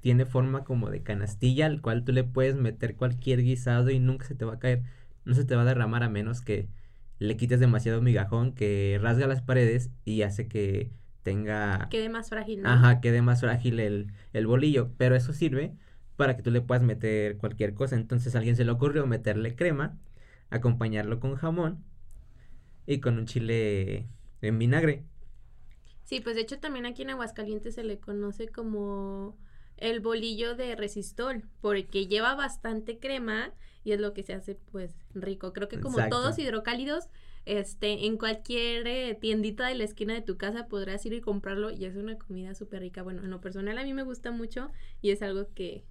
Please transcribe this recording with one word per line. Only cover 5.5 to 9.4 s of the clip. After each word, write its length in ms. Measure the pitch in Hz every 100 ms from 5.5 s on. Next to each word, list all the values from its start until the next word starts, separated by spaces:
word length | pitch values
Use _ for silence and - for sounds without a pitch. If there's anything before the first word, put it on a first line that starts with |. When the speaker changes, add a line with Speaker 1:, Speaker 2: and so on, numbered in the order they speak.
| 123
Speaker 1:
va 80 |
a 20 | 120
derramar 380 | 123 110 117
a 60 | 120
menos 320 | 104 107 120
que 260 | - 104 95 - - - - -
le 180 | 104 113
quites 220 | 120 123
demasiado 420 | 123 110 113 113
migajón, 520 | 123 110 98 113 127
que 460 | 127 104 101 98 101
rasga 260 | 110 120 139
las 140 | 131